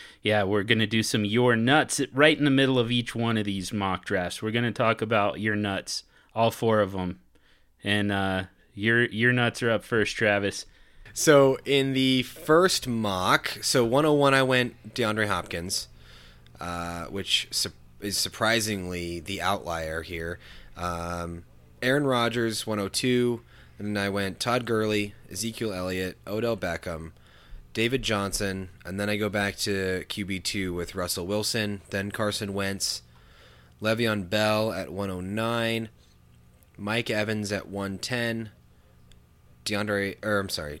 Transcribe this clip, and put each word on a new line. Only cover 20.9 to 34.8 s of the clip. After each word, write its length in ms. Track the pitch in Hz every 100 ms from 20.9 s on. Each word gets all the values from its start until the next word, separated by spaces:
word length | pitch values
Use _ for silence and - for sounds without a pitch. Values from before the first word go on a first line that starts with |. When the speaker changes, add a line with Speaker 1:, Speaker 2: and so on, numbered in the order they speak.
| 87 85 87 87 85 - - - -
Speaker 2:
Aaron 240 | 123 143 139
Rodgers, 600 | 123 117 117 113 107 -
one 120 | 107
oh 100 | 98
two, 520 | - 127 123 120 117 - - - -
and 180 | 104 104
then 60 |
I 80 | 101
went 280 | 98 98 90
Todd 280 | 120 123 120
Gurley, 480 | 113 110 107 104 - -
Ezekiel 420 | 95 113 113 113
Elliott, 460 | 92 92 92 92 - -
Odell 300 | 107 117 107
Beckham, 560 | 90 82 - 80 80 - - - - - -
David 300 | - 117 131
Johnson, 640 | 107 104 98 95 101 95 92 -
and 160 | - 95
then 80 | 104
I 60 | 104
go 120 | 104
back 280 | 101 101 -
to 460 | - 98 92 92 -
Q 160 | - 95
B 120 | 95
two 360 | - 104 92
with 200 | 87 85
Russell 320 | - 90 - 87
Wilson, 540 | 104 107 117 104 101 -
then 200 | 101 101
Carson 440 | 101 107 101 101
Wentz, 480 | 98 98 98 - - - - - - - - - -
Le'Veon 460 | 107 113 117 107 87
Bell 420 | 107 107 107 110
at 200 | 90